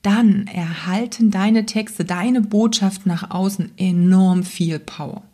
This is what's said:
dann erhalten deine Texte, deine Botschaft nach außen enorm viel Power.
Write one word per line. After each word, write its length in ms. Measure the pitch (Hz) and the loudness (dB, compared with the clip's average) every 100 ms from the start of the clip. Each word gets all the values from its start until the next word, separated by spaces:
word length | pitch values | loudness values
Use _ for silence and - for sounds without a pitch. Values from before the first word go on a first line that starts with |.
dann 440 | 202 214 226 196 - | 2 4 4 4 0
erhalten 800 | 180 165 165 175 190 240 - 220 | -8 -6 -8 -6 -4 -6 2 2
deine 340 | 190 202 226 | 2 2 2
Texte, 400 | 220 214 214 - | 0 -6 -6 -6
deine 380 | 170 180 220 254 | -6 -2 0 0
Botschaft 640 | 202 208 226 - 196 196 185 | 2 2 2 2 -2 -2 -4
nach 240 | 170 - | -4 -6
außen 400 | 180 190 196 165 - | -4 -4 -4 -8 -4
enorm 640 | 190 175 180 190 185 180 | -2 2 4 6 4 2
viel 360 | 180 - 165 151 | -2 -4 -4 -4
Power. 440 | - - 143 - - | -10 -12 -12 -12 -18